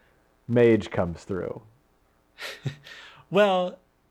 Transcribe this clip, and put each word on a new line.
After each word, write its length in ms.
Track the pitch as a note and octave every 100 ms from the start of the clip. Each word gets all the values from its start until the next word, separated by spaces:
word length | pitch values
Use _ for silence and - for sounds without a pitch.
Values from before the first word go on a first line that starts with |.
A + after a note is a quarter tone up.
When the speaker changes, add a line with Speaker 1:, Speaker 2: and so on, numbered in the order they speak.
| _ _ _ _ -
Speaker 1:
mage 420 | A#2+ A#2+ A2 F#2+
comes 320 | - F2 E2
through. 380 | - F#2 F#2 - - _ _ _ _ _ _ - - - -
Speaker 2:
<laughs> 60 | - - - - - -
Well, 500 | F#3 G#3 F#3 F3+ - _ _ _